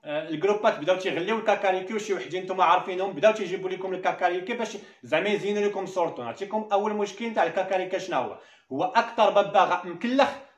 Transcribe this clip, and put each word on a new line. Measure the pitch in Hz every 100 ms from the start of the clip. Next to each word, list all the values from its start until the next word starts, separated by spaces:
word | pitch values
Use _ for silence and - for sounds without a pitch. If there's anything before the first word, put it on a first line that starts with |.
آه، | 151 151 165
الجروبات | 156 190 208 233 160
بداو | 147 185
تيغليو | 185 165 185 226
الكاكاريكي، | 214 196 196 185 185
وشي | 214 -
وحدين | 180 147 180
نتوما | 185 185
عارفينهم | 170 180 - 185 190
بداو | 156 214
تيجيبوا | 214 180 190 185
لكم | 190 190
الكاكاريكي | 180 180 - 180 180 180
باش | 233 220 - - _
زعما | 123 151 196
يزينوا | 196 190 208
لكم | 202 190 180
صورتو. | 185 165 -
نعطيكم | 233 233 196 220 214
اول | 202 214
مشكل | 208 202 - 233
تاع | 220 165
الكاكاريكي | 190 185 190 185 190
شنو | 180 147
هو؟ | 113 - - _ _
هو | 131
اكثر | 180 226 226 - 214
ببغاء | 202 190 202 180 180 180
مكلخ | 170 240 269 254 - -